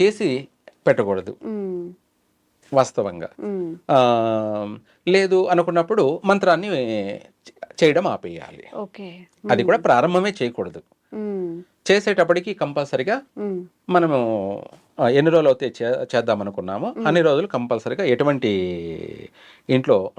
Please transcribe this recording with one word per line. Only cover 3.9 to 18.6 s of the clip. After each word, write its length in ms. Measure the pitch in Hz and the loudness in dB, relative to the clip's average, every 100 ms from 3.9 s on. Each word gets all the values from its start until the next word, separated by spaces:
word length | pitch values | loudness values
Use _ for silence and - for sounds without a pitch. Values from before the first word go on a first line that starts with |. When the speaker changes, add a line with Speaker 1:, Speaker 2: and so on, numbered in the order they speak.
Speaker 1:
ఆ, 840 | 139 123 117 113 110 107 107 101 107 _ _ - | 4 4 4 2 -2 -2 -6 -8 -12 _ _ 0
లేదు 360 | 190 190 185 | 2 4 2
అనుకున్నప్పుడు 760 | 180 175 170 170 170 220 139 165 | 2 2 2 0 0 2 0 0
మంత్రాన్ని 440 | 196 196 190 165 202 | 0 2 4 2 0
చే-, 1160 | 156 123 107 98 107 - _ - - - - | -4 -2 -4 -6 -10 -14 _ -20 -20 -12 2
చేయడం 220 | 160 156 185 | 4 4 0
ఆపేయాలి. 580 | 101 90 85 - - - | -4 -8 -14 -16 -20 -18
Speaker 2:
ఓకే. 440 | - 202 - 190 175 180 _ 208 | -14 -14 -14 -18 -18 -20 _ 0
Speaker 1:
అది 120 | 220 | 2
కూడా 140 | - 208 | 4 2
Speaker 2:
మ్మ్. 80 | |
Speaker 1:
ప్రారంభమే 500 | 170 123 160 180 202 202 | 4 4 4 2 0 -2
చేయకూడదు. 400 | 120 120 87 82 - _ _ | -4 -4 -10 -10 -20 _ _
Speaker 2:
మ్మ్. 480 | 214 208 196 175 170 180 _ - | -10 -6 -6 -6 -8 -16 _ 2
Speaker 1:
చేసేటప్పటికి 640 | 196 208 190 165 175 196 | 2 2 2 2 2 -2
కంపల్సరీగా 640 | 190 143 147 143 127 131 254 277 - | -6 -4 -4 -4 -2 -2 -4 -6 -10
Speaker 2:
మ్మ్. 260 | 208 185 180 _ - | -8 -8 -10 _ 0
Speaker 1:
మనము, 300 | 175 165 135 117 107 98 101 - - _ - | 2 2 2 0 -2 -4 -8 -12 -20 _ 0
ఆ, 80 | 123 | 2
ఎన్ని 220 | 135 160 | 4 6
రోజులు 160 | 165 151 | 4 4
అయితే 180 | 127 131 | 2 -2
చే-, 400 | - 117 131 131 117 | -4 -4 -4 -2 -2
చేద్దాం 240 | 117 104 | 0 0
అనుకున్నామో 540 | 101 98 92 101 196 233 | -2 -8 -8 -6 -6 -4
Speaker 2:
మ్మ్. 100 | 220 | 0
Speaker 1:
అన్ని 140 | 170 | 4
రోజులు 260 | 160 143 196 | 4 2 0
కంపల్సరీగా 580 | 127 120 117 120 143 | -4 -2 -4 -4 -2
ఎటువంటి 440 | 175 123 143 139 117 95 | 0 2 2 2 0 0